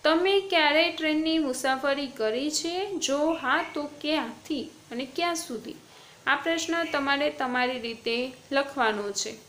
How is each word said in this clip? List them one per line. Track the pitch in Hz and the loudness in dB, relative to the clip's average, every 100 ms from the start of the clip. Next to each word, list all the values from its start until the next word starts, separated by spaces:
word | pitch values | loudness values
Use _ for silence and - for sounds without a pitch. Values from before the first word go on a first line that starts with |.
તમે | 302 330 359 392 | 4 4 4 2
ક્યારે | 392 339 302 302 339 | 2 4 6 4 2
ટ્રેનની | 330 311 302 320 320 | 0 0 2 2 2
મુસાફરી | 277 254 269 262 277 277 277 | 0 0 0 0 0 0 -2
કરી | - 220 233 294 | -2 0 0 -2
છે? | 302 339 349 403 370 | -2 -2 -2 -4 -2
જો | - 285 302 | 0 2 2
હા, | 330 269 302 330 | 0 2 0 0
તો | 302 294 - | -6 -8 -6
ક્યાંથી | 294 311 233 - - 294 - - - | -2 -2 -2 -10 -6 -6 -6 -14 -10
અને | 240 | -8
ક્યાં | 269 - 349 330 | -6 -2 -2 -2
સુધી? | - 233 240 - - - - - - | -6 -10 -10 -16 -20 -20 -20 -6 0
આ | 285 | 2
પ્રશ્ન | 330 330 330 330 320 | 2 -2 0 -2 0
તમારે | 294 277 277 294 | 0 2 2 0
તમારી | 294 262 247 247 254 | 0 -2 0 0 -2
રીતે | 233 226 233 233 262 254 - | -6 -6 -2 -2 -4 -8 -2
લખવાનો | 277 277 277 220 208 202 | 0 0 0 0 0 -4
છે. | 202 220 220 | -4 -6 -8